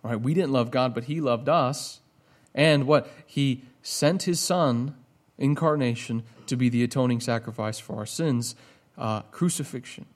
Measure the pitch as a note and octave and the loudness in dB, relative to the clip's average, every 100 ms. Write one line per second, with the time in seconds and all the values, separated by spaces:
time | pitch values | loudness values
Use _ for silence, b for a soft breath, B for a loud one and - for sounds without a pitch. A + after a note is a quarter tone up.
0 | A2 A2+ A#2+ E3 D#3+ C3 A#2 B2+ B2+ A#2 | -4 -2 0 0 2 2 2 2 0 -2
1 | A#2+ D#3+ C#3 A#2 C#3 E3 B2+ C#3 - - | -6 -4 0 0 2 2 2 -2 -8 -14
2 | _ b b b b - D#3 C#3+ C3 D3 | _ b b b b 2 4 6 6 4
3 | B B B - C#3 B2+ B B - - | B B B -2 0 -2 B B -10 0
4 | D3 F3+ - E3+ - F#3 D3+ A#2+ C3+ - | 2 2 0 -2 0 2 2 2 -2 -8
5 | _ _ _ - C3+ C#3+ D#3+ D3+ B2+ A#2 | _ _ _ -2 0 2 2 2 0 -2
6 | - A2+ A2+ B - B2+ B2 A#2+ A#2+ C3+ | -4 -6 -6 B -6 0 2 2 0 2
7 | B2 A#2 B2+ A#2 A2+ A2+ G#2+ A2 - A2 | 0 0 -2 -4 -4 -6 -6 -6 -10 -10
8 | A2 - E3 A#2+ A#2 - b b b - | -8 -4 0 0 -2 -10 b b b -8
9 | A2 G#2+ - - F3 - D3 B2+ - - | -6 -4 -8 -2 -2 -2 -8 -10 -14 -18
10 | - | -20